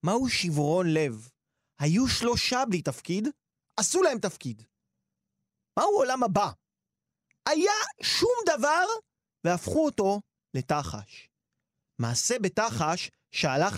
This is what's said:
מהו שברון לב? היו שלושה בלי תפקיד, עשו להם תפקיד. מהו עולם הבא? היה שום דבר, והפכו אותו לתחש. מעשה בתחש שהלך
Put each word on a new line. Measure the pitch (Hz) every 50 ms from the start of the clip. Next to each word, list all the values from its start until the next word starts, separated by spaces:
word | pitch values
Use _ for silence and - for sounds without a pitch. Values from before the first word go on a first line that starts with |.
| -
מהו | 165 208 240 269 247
שברון | 226 - - 175 156 147 147 143 160 180 185 170 156
לב? | 156 156 139 113 107 110 127 _ _ _ _ _ _ _ _ _ _
היו | 143 151 165 214 262
שלושה | 247 - - 233 240 240 - - - 254 247 269 247
בלי | 185 175
תפקיד, | 147 - 131 - - - 175 196 214 294 - _ _ _ _ _ _ _ _ -
עשו | 202 - - 359 370
להם | 330 269 220
תפקיד. | - 190 - - - 131 113 107 113 _ _ _ _ _ _ _ _ _ _ _ _ _ _ _ _ _ _ _ _ _ _ -
מהו | 269 392 415
עולם | 415 277 247 254 262 247
הבא? | 220 180 202 202 156 101 _ _ _ _ _ _ _ _ _ _ _ _ _ _ _ _ _ _ -
היה | 311 311 330 403 403 427 453 - - _ -
שום | - - - - 453 494 480 453
דבר, | 349 320 277 226 294 311 339 359 403 453 440 - _ _ _ _ _ _ _ -
והפכו | 170 180 175 - - 180 302 320
אותו | 294 - - 202 190 202 208 - _ _ _ _ _ -
לתחש. | 135 127 _ 156 147 139 - - 104 101 _ - - - _ _ _ _ _ _ _ _ _ _ _ _ _ _ -
מעשה | 117 117 120 - - - 240 254
בתחש | 202 185 - - 214 226 - 220 165 151 165 180 - - _ _ _ _
שהלך | - - - 151 131 139 165 202 214